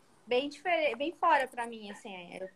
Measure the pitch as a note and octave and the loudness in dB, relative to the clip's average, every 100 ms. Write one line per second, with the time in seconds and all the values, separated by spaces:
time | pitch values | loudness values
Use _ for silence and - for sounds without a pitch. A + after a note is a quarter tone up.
0 | _ _ - B3 C#4+ - F#4 E4 D4 A#3 | _ _ -2 0 0 -4 0 2 2 0
1 | D4 - F4 D4 B3+ B3 A#3 A3+ G3+ G3+ | -4 0 4 4 4 -4 -8 -8 -12 -12
2 | G#3+ F#3 F3 F3+ F#3 | -12 -12 -12 -12 -12